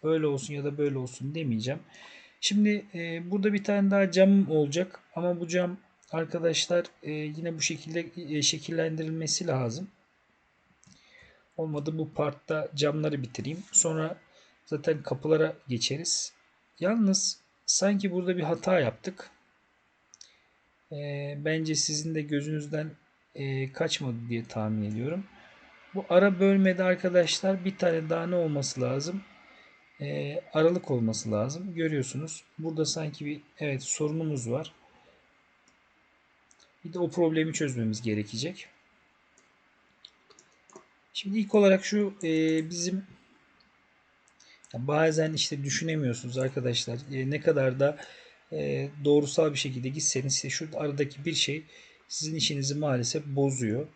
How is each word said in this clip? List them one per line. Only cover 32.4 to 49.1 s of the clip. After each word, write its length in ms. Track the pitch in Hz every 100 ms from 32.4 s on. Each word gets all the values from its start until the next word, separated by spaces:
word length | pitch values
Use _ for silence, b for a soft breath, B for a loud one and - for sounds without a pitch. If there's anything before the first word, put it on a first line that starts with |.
| _ -
Burada 260 | 160 156 151
sanki 400 | 165 151 147 147
bir, 160 | 147 - -
evet, 240 | 151 135
sorunumuz 680 | 135 - 151 156 160 143 117
var. 220 | 127 160 _ b b b b _ _ _ _ _ _ _ _ _ _ _ _ _ _ _ _ 165
Bir 80 |
de 60 | 175
o 100 | 170
problemi 440 | - 165 160 160
çözmemiz 480 | 156 151 123 113 107
gerekecek. 640 | 117 104 104 113 147 190 - _ _ _ _ _ _ _ _ _ _ _ _ _ - _ _ - _ _ _ - _ _ _
Şimdi 260 | - 196 214
ilk 160 | 202 214
olarak 300 | 202 190 -
şu, 280 | 208 202 202
e, 60 | 165 160 160 160 160
bizim 380 | 175 175 190 196 - _ _ _ _ _ _ _ _ _ _ _ _ B B -
ya 140 | 120 131
bazen 460 | 151 160 156 156
işte 300 | 156 - 147
düşünemiyorsunuz 760 | 139 131 160 156 131 117 123 127
arkadaşlar. 600 | 131 135 123 117 - 120 139
E, 160 | 135 131
ne 120 | 147
kadar 380 | 165 147 131 131
da, 180 | 143 147 B B B B _
e, 380 | 156 143 135 139 147
doğrusal 500 | 143